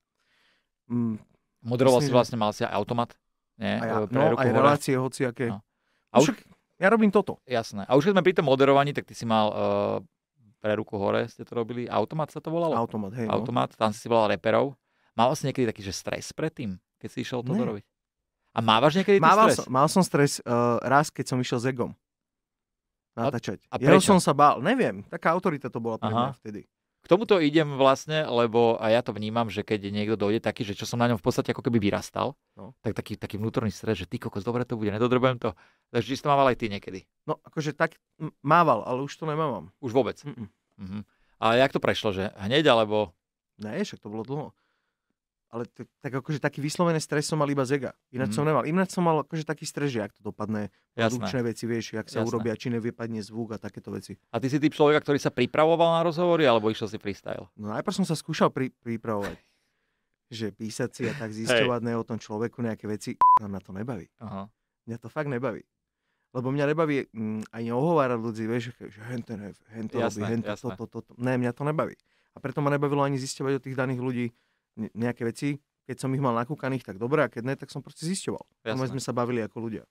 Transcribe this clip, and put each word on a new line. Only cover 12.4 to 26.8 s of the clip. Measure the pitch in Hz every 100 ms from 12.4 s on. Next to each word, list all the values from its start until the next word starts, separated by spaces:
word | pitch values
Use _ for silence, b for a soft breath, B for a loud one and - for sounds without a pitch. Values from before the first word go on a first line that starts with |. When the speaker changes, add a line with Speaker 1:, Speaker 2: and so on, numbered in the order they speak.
| 165
Speaker 2:
volalo? | 165 170 120
Speaker 1:
Automat, | 117 113 101
hej, | 123 110
no. |
Speaker 2:
Automat, | 104 120 120 131
tam | - 110
si | 107
si | 113
volal | 117 107
reperov. | 101 110 110 135 135 _ _ _
Mal | - 120
si | 151
niekedy | 135 131 117
taký, | -
že | 98
stres | - - - -
predtým, | - 156 - 110 92 _ _
keď | 110
si | -
išiel | 120 127
toto | 123 190
Speaker 1:
Nie. | 220
Speaker 2:
robiť? | 104 - _ _ _ _ _ _
A | 113
mávaš | 113 110 147 170
niekedy | 190 202
ten | 160
Speaker 1:
Mával | 196 220
Speaker 2:
stres? | 123
Speaker 1:
som, | -
mal | 127 151
som | 196
stres, | 175 147 143 -
eh, | - 120 120 117
raz, | 117 139 151
keď | - 131
som | 127
išiel | 123 123
s | 123
Egom | 131 101 - _ _ _ _ _ _ _ _ _ _ _
Speaker 2:
A, | - 127
Speaker 1:
natáčať. | 120 - 98 _
Speaker 2:
a | 123
Speaker 1:
Jeho | 135
Speaker 2:
prečo? | 185 180
Speaker 1:
som | 190
sa | 170
bál, | 139 143 117
neviem, | 147 262 151 98
taká | - 165 175
autorita | 175 185 147 127
to | 127
bola | 117 110
pre | 113
Speaker 2:
Aha. | 113 131
Speaker 1:
mňa | 135
vtedy. | 110 104 - _